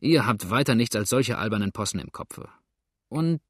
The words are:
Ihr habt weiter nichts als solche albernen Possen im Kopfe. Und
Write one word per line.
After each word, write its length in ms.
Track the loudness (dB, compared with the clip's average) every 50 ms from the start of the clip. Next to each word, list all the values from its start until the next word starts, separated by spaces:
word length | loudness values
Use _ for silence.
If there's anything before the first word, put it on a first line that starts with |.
Ihr 260 | 4 4 4 4 4
habt 240 | 2 0 -2 -2 -2
weiter 240 | 0 0 2 4 4
nichts 220 | 2 2 2 0
als 140 | -2 -2 0
solche 280 | 2 2 2 2 0 -2
albernen 340 | -2 -2 -2 0 -2 -2
Possen 260 | -2 -4 -6 -4 -4 -6
im 140 | -8 -8
Kopfe. 360 | _ -14 -14 _ -14 -16 -16 -16 -18 _ _ _ _ _ _ _ _ _ _ _
Und 320 | -4 -2 0 0 0 -2 _